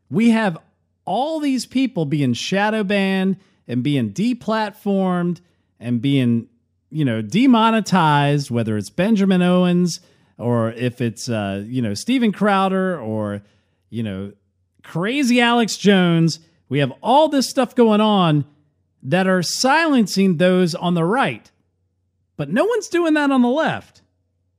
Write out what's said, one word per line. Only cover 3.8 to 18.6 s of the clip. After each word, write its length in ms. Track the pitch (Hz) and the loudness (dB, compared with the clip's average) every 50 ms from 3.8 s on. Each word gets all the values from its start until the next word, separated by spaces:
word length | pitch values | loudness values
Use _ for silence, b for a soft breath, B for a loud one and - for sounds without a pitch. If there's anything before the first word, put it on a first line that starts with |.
being 300 | 120 147 143 135 117 104 | -2 0 0 0 -2 -2
deplatformed 1300 | 98 - 208 247 254 233 - - 220 220 214 208 196 - - 202 196 196 190 185 180 175 175 175 170 - _ _ _ _ _ _ _ - | -4 -2 -2 -2 -2 -4 -4 -4 -2 -2 -2 -6 -8 -8 -4 -2 -2 0 0 0 0 -2 -2 -4 -4 -6 _ _ _ _ _ _ _ -12
and 220 | 110 120 123 117 | -6 -4 -4 -2
being, 460 | 110 139 139 135 127 120 117 117 107 - _ _ _ _ _ _ _ - | 0 0 2 2 2 2 0 0 -2 -6 _ _ _ _ _ _ _ -10
you 120 | - 156 | -6 -4
know, 200 | 151 127 113 113 | -2 -2 -2 -4
demonetized, 1300 | 110 104 127 208 262 277 240 220 220 226 226 226 202 - 180 190 165 156 147 143 143 143 147 147 139 - | -4 -2 0 2 4 4 4 4 4 2 2 0 0 0 2 2 4 4 4 2 2 2 0 0 -2 -2
whether 260 | 117 117 113 110 107 | -2 -2 -2 -2 -2
it's 140 | 107 98 - | -4 -6 -6
Benjamin 500 | - - 180 220 226 190 196 190 190 180 | -4 -4 0 0 2 2 2 2 2 2
Owens 600 | 180 180 180 180 180 180 175 175 180 170 165 - b b b b b b b | 2 2 2 2 2 2 2 2 0 0 -4 -8 b b b b b b b
or 360 | b 104 120 120 117 113 113 | b -4 -2 0 0 0 -2
if 280 | 117 117 127 123 120 - | -4 -4 -4 -4 -4 -2
it's, 300 | 123 117 104 - - 131 | -4 -4 -4 -6 -8 -6
uh, 340 | 117 107 101 98 98 98 101 | -4 -4 -4 -4 -4 -6 -8
you 140 | 113 123 131 | -6 -6 -4
know, 140 | 120 107 101 | -4 -4 -4
Steven 360 | - - - 254 269 240 214 | -6 -4 -4 -2 0 0 -2
Crowder 680 | 185 - 196 208 196 190 190 190 190 190 185 185 180 151 | -2 0 0 0 0 0 0 0 -2 -2 -2 -4 -4 -6
or, 420 | 113 110 110 107 107 104 101 101 104 _ _ _ _ _ _ _ _ - | -6 -6 -6 -4 -4 -6 -6 -8 -12 _ _ _ _ _ _ _ _ -12
you 140 | - 117 | -10 -8
know, 300 | 113 107 95 92 98 101 101 _ _ _ _ _ _ _ _ _ | -8 -6 -8 -8 -10 -12 -14 _ _ _ _ _ _ _ _ _
crazy 580 | - - - 160 180 214 262 294 285 233 240 247 | -20 -12 -8 -6 -6 -4 -2 -2 0 2 2 2
Alex 380 | 240 233 240 240 233 190 - - | 2 2 2 2 0 0 -2 0
Jones. 600 | - 196 202 190 180 175 165 165 165 165 151 - b b b b b - | 2 4 4 6 4 4 4 4 2 2 0 -4 b b b b b -4
We 100 | 131 143 | -2 0
have 120 | 139 123 131 - | 0 -2 -2 -6
all 260 | - 208 254 294 320 302 | -2 2 4 4 4 4
this 200 | 294 269 247 - | 2 0 -2 0
stuff 260 | - 269 247 - - | -2 -2 -2 -2 2
going 280 | - 233 220 214 208 | 2 4 4 4 4
on 420 | 214 214 208 196 180 165 151 147 139 - _ _ | 4 4 4 4 4 4 2 2 0 -4 _ _